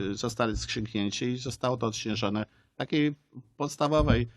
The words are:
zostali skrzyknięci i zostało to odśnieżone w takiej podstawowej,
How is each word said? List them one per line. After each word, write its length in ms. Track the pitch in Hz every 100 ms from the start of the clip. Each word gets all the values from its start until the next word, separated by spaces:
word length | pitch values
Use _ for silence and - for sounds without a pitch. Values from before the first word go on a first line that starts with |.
| 98
zostali 460 | 98 120 - 113 104
skrzyknięci 680 | - 120 110 107 101 - 123
i 120 | 127
zostało 400 | 127 - 127 127
to 100 | 117
odśnieżone 580 | 110 113 107 101 107 107 _ _
w 20 | -
takiej 380 | 135 156 147 147 _ 123 - -
podstawowej, 680 | 147 - 147 156 147 117 117